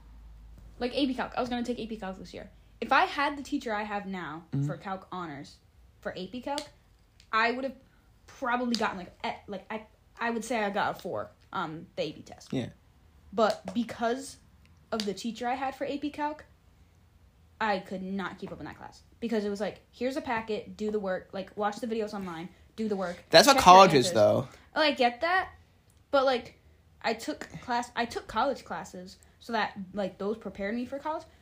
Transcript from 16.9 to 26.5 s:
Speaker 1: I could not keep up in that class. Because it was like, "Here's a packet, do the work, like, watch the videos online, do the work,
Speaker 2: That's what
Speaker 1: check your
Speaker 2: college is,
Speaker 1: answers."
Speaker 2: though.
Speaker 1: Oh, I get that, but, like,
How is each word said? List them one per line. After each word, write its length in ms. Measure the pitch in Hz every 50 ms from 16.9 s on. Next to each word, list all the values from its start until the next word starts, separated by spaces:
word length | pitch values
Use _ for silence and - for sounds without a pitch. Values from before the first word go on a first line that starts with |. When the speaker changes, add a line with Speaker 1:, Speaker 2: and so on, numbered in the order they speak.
| _ - _ _ _ - - - _ _ - - _ -
Speaker 1:
I 180 | 226 214 202 190
could 240 | 180 - 196 185
not 360 | 185 190 196 196 180 165 - -
keep 120 | 196 -
up 60 | 170 -
in 60 | 190
that 100 | - - -
class. 240 | - - - - - - - -
Because 240 | 233 214 226 214 202
it 40 | 208
was 120 | 202 196
like, 200 | 208 175 - - _ _
"Here's 260 | - - 247 262 262
a 40 | 302
packet, 560 | - 269 233 220 220 220 208 190 - 190 185
do 140 | - 214 214
the 80 | 214 214
work, 280 | 196 190 185 180 - -
like, 240 | - 190 185 - -
watch 200 | 208 208 208 208
the 100 | - 254
videos 260 | 220 226 226 208 208
online, 360 | 214 202 190 180 165 165 175 175 - - - - -
do 120 | - 220 208
the 80 | 202
work, 280 | 190 185 175 190 - - -
Speaker 2:
That's 160 | - 170 226
what 80 | 285 262
Speaker 1:
check 60 | 262
your 140 | - 185 180
Speaker 2:
college 200 | 190 196 - 156
is, 120 | 127 123
Speaker 1:
answers." 60 | -
Speaker 2:
though. 360 | - 110 104 104 110 113 143 - - - - - -
Speaker 1:
Oh, 60 | 285
I 80 | 311 294
get 300 | 269 - 240 240 240 -
that, 280 | 320 339 370 381 349 - - - - _ _ _ _ _ - - _ -
but, 140 | - 269 262
like, 340 | 269 254 240 - -